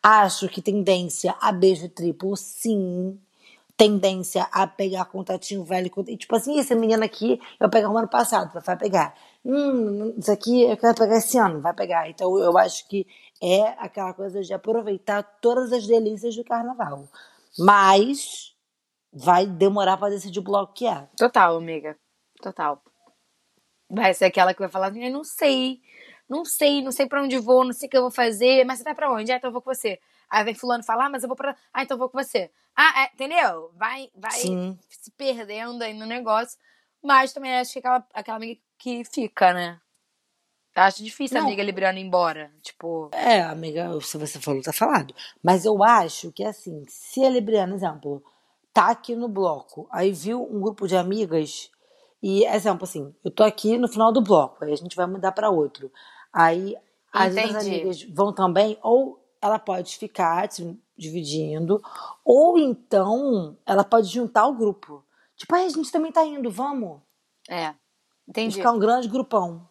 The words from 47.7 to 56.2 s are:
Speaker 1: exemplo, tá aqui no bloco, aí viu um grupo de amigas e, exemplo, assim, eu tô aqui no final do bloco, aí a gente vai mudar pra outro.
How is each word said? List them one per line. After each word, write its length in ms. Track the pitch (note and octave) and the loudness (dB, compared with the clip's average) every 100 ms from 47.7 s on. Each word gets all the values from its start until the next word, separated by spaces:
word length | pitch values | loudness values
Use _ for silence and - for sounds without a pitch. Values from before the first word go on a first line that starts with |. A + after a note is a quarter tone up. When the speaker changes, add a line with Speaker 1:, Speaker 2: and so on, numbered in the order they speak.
Speaker 1:
exemplo, 480 | G3 F3+ D#3 D3 C#3+ _ _ _ _ _ | -4 -6 -8 -10 -12 _ _ _ _ _
tá 160 | - F3+ | 2 2
aqui 260 | A#3 - | 0 -6
no 140 | A#3 A#3+ | -8 -6
bloco, 580 | G3 F#3 C#3+ - - - | -2 -2 -2 -10 -20 -12
aí 200 | E3 F#3+ | -2 -2
viu 300 | F3+ F3 B3 | -2 -6 -6
um 180 | B3 G#3 | -6 -4
grupo 260 | G3+ G3+ F#3+ | -4 -4 -2
de 80 | F#3 | 0
amigas 720 | F3 G#3 F#3+ D#3+ D3+ - - _ _ _ _ _ | 0 -4 -2 -2 -2 -10 -18 _ _ _ _ _
e, 240 | G3+ G3 G#3 | -2 2 2
exemplo, 380 | G#3 G3 F3 | 2 0 -2
assim, 300 | F#3 D#3+ C#3+ _ | -6 -10 -12 _
eu 80 | F#3 | -10
tô 120 | - | 4
aqui 320 | G#3+ G#3 G#3+ A#3+ | 4 4 0 0
no 100 | A#3+ | 0
final 220 | G#3+ A3 | 2 4
do 100 | A#3 | 4
bloco, 420 | G3+ F3+ C3 - | 6 4 4 -4
aí 80 | D3+ | -6
a 40 | D3 | -6
gente 200 | F3 - | -6 -6
vai 100 | F3+ | -4
mudar 260 | F#3+ F#3+ | -2 -4
pra 180 | F#3+ G#3+ | 0 0
outro. 420 | F3 C#3+ - C3+ _ - - | 2 0 -4 -18 _ -20 -20